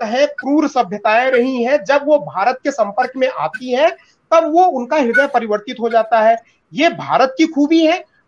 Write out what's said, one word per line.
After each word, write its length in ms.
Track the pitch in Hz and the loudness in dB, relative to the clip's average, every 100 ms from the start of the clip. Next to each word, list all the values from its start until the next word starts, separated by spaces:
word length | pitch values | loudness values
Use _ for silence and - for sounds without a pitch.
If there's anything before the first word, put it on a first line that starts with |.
है, 240 | 220 247 294 | -4 -2 -2
क्रूर 420 | - 254 302 294 | -2 -2 0 0
सभ्यताएं 640 | 254 185 208 214 226 262 | -2 -4 -2 0 0 2
रही 320 | 247 254 254 | 0 0 -2
हैं, 220 | 233 294 | 0 -2
जब 160 | 196 285 | 0 0
वो 140 | 285 294 | 2 0
भारत 420 | 147 170 214 262 | 0 -2 -2 -2
के 60 | 285 | -4
संपर्क 420 | 277 208 202 247 262 | -2 -2 -2 -4 -2
में 120 | 254 | -4
आती 440 | 160 156 - 254 | -2 -6 -8 -6
हैं, 180 | 247 330 370 _ _ - | 0 0 -2 _ _ 0
तब 180 | 330 320 | 0 2
वो 120 | 330 | 4
उनका 320 | 370 262 240 311 | 4 2 -2 0
हृदय 300 | 233 226 277 | 0 2 2
परिवर्तित 500 | 240 220 208 226 240 | 0 -2 -4 -6 -6
हो 80 | 233 | -2
जाता 320 | 226 226 226 | 0 2 2
है। 360 | 220 226 _ _ _ | 4 2 _ _ _
ये 160 | 175 330 | -2 -2
भारत 460 | 156 135 156 262 302 | -2 -2 0 2 2
की 80 | 320 | 0
खूबी 400 | 277 294 330 311 | 0 2 4 2
है। 180 | 359 - _ | 0 -6 _